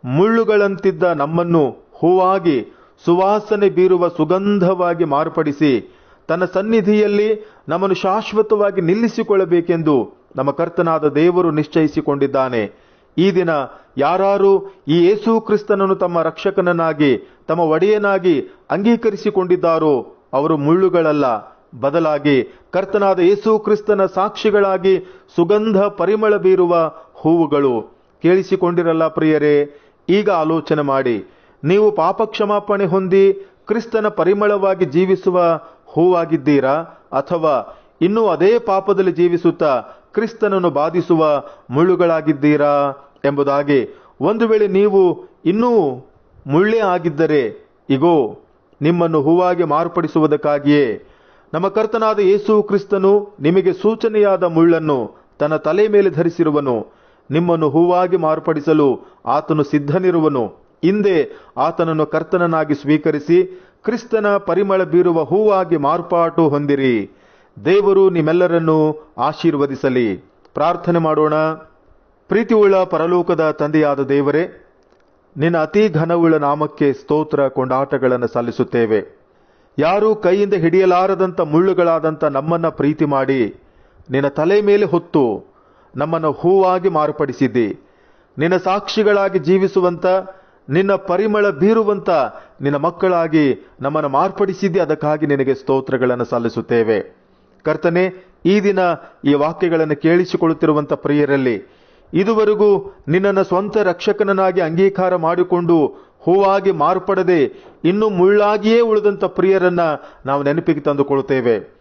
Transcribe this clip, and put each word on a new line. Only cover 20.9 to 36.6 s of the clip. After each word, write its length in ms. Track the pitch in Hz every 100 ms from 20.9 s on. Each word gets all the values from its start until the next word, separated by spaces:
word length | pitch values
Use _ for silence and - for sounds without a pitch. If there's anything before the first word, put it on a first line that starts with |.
| 170 160 147 135 110 - _ _ 117
ಬದಲಾಗಿ 560 | 135 160 160 147 143 135 107 - _
ಕರ್ತನಾದ 480 | 180 190 208 196 185
ಯೇಸು 400 | 175 202 220 220
ಕ್ರಿಸ್ತನ 480 | 214 208 208 202 190
ಸಾಕ್ಷಿಗಳಾಗಿ 880 | 190 196 208 220 208 196 190 185 185 180 - _ -
ಸುಗಂಧ 440 | 170 208 220 196
ಪರಿಮಳ 560 | 202 202 175 214 214 208
ಬೀರುವ 560 | 185 190 175 170 160 - -
ಹೂವುಗಳು. 600 | - 156 170 156 143 139 117 104 _ _ _
ಕೇಳಿಸಿಕೊಂಡಿರಲ್ಲ 840 | 160 185 185 190 175 175 170 160 160
ಪ್ರಿಯರೇ? 480 | 160 156 151 147 147 147 - _ _ -
ಈಗ 220 | 190 208
ಆಲೋಚನೆ 520 | 175 156 165 151 151
ಮಾಡಿ, 320 | 143 135 131 110 95 _ _ _
ನೀವು 280 | 143 196 214
ಪಾಪ 320 | 208 165 196
ಕ್ಷಮಾಪಣೆ 640 | 214 - 208 208 208 202
ಹೊಂದಿ 480 | 190 190 185 196 196 196 - _ -
ಕ್ರಿಸ್ತನ 420 | 220 226 220 214
ಪರಿಮಳವಾಗಿ 760 | 208 170 202 208 202 190 190
ಜೀವಿಸುವ 760 | 175 151 185 185 190 180 170 160 - _ -
ಹೂವಾಗಿದ್ದೀರಾ, 880 | - 175 180 165 156 131 143